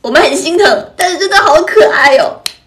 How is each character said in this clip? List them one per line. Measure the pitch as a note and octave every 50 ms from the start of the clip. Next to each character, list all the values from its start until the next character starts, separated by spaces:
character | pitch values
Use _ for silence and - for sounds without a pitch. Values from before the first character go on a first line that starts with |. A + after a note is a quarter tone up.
我 | - -
们 | A#3+ D4 F4+
很 | - C#4
心 | - - D#4 E4+
疼， | F4 G#4 D#4+ A#3 - - - -
但 | - F4+ F4+
是 | F4+ D4+
真 | G4 F#4+
的 | G4+
好 | G4 G#4 G4+ C#4+ D#4 F4
可 | - - A4 G#4 -
爱 | - E3+ A#3+ C#4+ C#4
哟。 | C4 - - - - - - - _ _